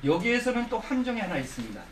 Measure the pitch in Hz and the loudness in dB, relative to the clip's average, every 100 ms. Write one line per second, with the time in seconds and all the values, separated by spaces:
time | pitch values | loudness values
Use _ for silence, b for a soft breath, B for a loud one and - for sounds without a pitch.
0 | 135 170 226 240 240 240 240 220 - 262 | 4 4 4 2 2 0 0 -2 0 0
1 | 247 233 185 156 127 - 113 98 - | 0 0 -2 -2 -4 -6 -8 -8 -12